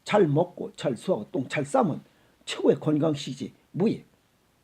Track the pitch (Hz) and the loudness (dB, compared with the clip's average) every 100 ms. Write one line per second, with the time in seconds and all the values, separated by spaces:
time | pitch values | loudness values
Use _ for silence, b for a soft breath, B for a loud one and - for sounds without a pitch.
0 | - 214 160 139 135 - - - 156 113 | 0 4 4 4 0 -4 -12 -6 -4 -4
1 | - 139 - - 127 156 139 262 202 101 | -2 -4 -4 -6 -4 -4 0 0 0 -2
2 | - b b b - - 339 165 156 151 | -10 b b b -12 0 2 2 2 2
3 | 156 143 - 123 107 - _ 143 208 - | 0 -2 -6 -10 -10 -14 _ -2 0 0
4 | - _ _ _ _ _ | -8 _ _ _ _ _